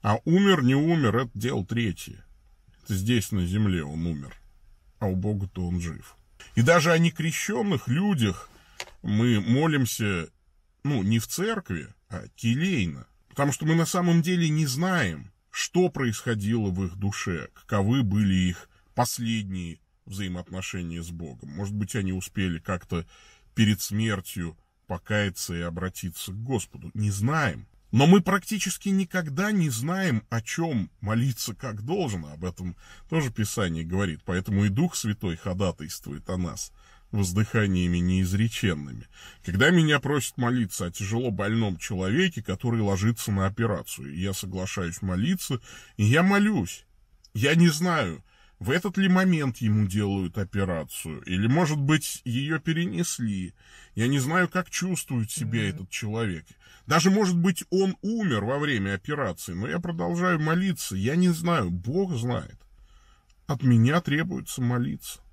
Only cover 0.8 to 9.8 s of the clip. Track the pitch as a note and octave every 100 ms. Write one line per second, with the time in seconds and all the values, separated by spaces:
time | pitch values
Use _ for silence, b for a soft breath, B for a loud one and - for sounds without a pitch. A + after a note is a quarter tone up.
0.8 | D#3 E3+ B2 - - G2+ A#2 A2+ F2+ A#2
1.8 | A2+ E2 - - - - _ _ _ _
2.8 | - F#2+ G2+ B2 - G#2 F2 G2+ G#2+ F2+
3.8 | C#2+ D#2 E2+ D2+ C2+ - - _ - -
4.8 | _ _ G2+ F#2 G2+ G#2 F#2+ - F2 F2
5.8 | E2+ D#2 - - _ _ B - A#2+ E3+
6.8 | D#3 E3 E3+ - D#3+ - - A3+ G#3 D3
7.8 | - C#3 G#3 E3+ A2 F2 - B B B
8.8 | B B - G#2 A#2+ A2 F#2+ B2+ D#3+ D3